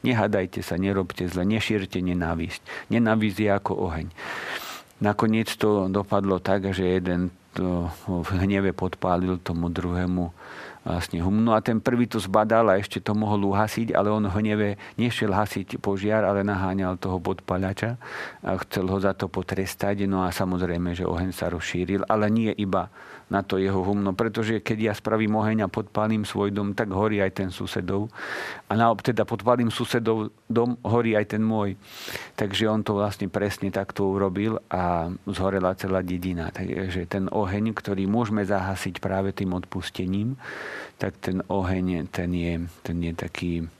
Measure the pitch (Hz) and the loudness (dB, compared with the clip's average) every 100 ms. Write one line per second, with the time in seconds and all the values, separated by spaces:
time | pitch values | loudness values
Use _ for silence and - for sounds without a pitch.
0 | 123 120 104 104 87 - - 85 98 98 | 2 2 2 2 0 -6 -4 0 2 0
1 | 87 - 90 90 92 107 - 107 95 92 | -2 -4 -2 0 2 2 0 -2 -2 -2
2 | 90 90 82 82 80 - - - - 113 | 0 0 0 -2 -4 -8 -12 -14 -2 2
3 | 113 110 107 92 104 98 - - 90 80 | 4 4 2 2 2 2 0 -2 -2 -2
4 | 85 - - - - - - - - - | -6 -10 -10 -10 -8 -8 -10 -14 -18 0
5 | 104 104 113 110 110 - 107 104 95 98 | 0 4 4 2 0 2 4 4 4 0
6 | 98 101 98 92 95 98 98 92 92 92 | 2 0 2 2 2 0 2 0 2 2
7 | 90 87 90 - _ - 92 87 87 - | 2 0 0 -4 _ -4 0 0 -2 -6
8 | - 87 82 95 98 98 98 - 92 - | -4 -2 0 0 2 2 2 0 -4 -2
9 | 92 87 92 90 - 85 87 87 87 87 | 0 2 2 -2 -2 -2 -2 -2 -2 0
10 | 90 90 87 - - - - - 85 85 | 0 0 -2 -6 -18 -16 -16 -10 -4 -4
11 | - 85 90 104 113 110 113 113 123 120 | -2 -2 0 2 4 4 4 2 2 2
12 | 117 113 95 107 107 113 113 95 101 101 | 2 0 2 4 6 6 6 4 2 -4
13 | - 107 107 104 98 98 107 - 113 - | 0 0 2 2 2 2 2 0 2 2
14 | 101 107 104 101 107 104 104 101 - - | 4 2 2 2 2 2 0 -2 -8 -2
15 | 120 - 107 95 104 98 92 123 104 98 | 0 2 2 2 0 -4 -6 -4 -2 0
16 | 104 110 98 101 101 95 95 95 92 90 | 2 2 4 2 2 0 0 0 -2 -2
17 | 98 92 92 95 - 92 95 92 110 123 | -2 -2 -2 -4 -2 -2 -2 -2 -4 -4
18 | - - - - 98 95 - 101 92 98 | -10 -12 -12 -8 -4 -4 -2 -2 0 2
19 | 98 95 92 - 90 92 95 - 101 101 | 2 0 -4 -4 -4 -4 -4 -2 -2 0
20 | 98 95 92 - 95 90 90 87 87 87 | 0 2 0 0 -2 0 0 0 -2 -2
21 | 85 85 92 - 85 85 - 87 87 98 | -2 0 -2 -2 -4 -4 -4 -4 0 -2
22 | - 110 104 110 110 - 101 95 90 - | 2 2 4 2 0 0 0 0 -2 -10
23 | - - - 98 98 95 98 98 92 101 | -20 -20 -4 -2 0 0 2 0 0 0
24 | 98 92 113 104 107 110 - 110 110 101 | 0 0 -2 0 -2 -2 -2 -2 -2 -2
25 | - 110 107 107 107 110 98 - 101 - | 0 2 2 2 2 2 0 -2 -4 -2
26 | 107 110 107 - 101 101 101 101 107 95 | 0 0 0 -2 0 0 -2 -2 -2 2
27 | 107 104 98 - 92 87 92 - 90 98 | 2 2 0 0 -6 -4 -6 -4 -2 -2
28 | 107 - - - - - - 110 117 104 | -4 -8 -10 -8 -8 -12 -2 4 4 4
29 | - 113 104 110 104 123 117 - 117 120 | 0 2 0 2 4 4 4 0 0 2
30 | 113 110 107 - _ 117 120 123 95 117 | 2 0 -2 -8 _ 2 2 0 2 2
31 | 113 104 104 107 110 110 101 95 - - | 4 2 2 2 2 2 0 -4 -14 -16
32 | - - - - 104 95 110 107 104 101 | -12 -12 -10 -4 -2 2 2 2 0 0
33 | 104 - 98 104 101 - 98 95 98 - | 0 -2 -4 0 -2 -2 -4 -2 -4 -2
34 | 98 98 98 90 110 110 - 92 87 87 | 0 2 0 0 -2 -2 -4 -2 0 0
35 | 82 90 - 92 95 98 92 95 95 95 | -2 -6 -6 -2 0 2 0 0 -2 -2
36 | 90 90 92 87 87 - 92 - 95 92 | -2 -4 -2 -4 -4 -6 -6 -4 -4 -4
37 | 87 98 95 104 95 101 110 104 - 95 | -4 -2 -2 -2 0 0 -2 -2 -4 -2
38 | 98 113 110 107 98 101 92 95 95 87 | 2 2 2 0 0 0 0 -4 -6 -4
39 | 95 95 98 - 95 90 - 92 - - | -2 0 -2 -2 -2 -2 -4 -8 -6 -6
40 | 92 98 110 135 - - - - - - | -2 -2 -2 -6 -10 -12 -12 -12 -14 -6
41 | 98 - - 92 - 95 90 92 92 87 | -6 -4 -4 -4 -2 -2 0 0 0 -2
42 | 71 - 87 87 85 82 85 - - 85 | -4 -4 -2 -2 -2 -2 -6 -10 -6 -4
43 | 85 82 85 - 87 85 82 | -4 -4 -8 -6 -4 -4 -6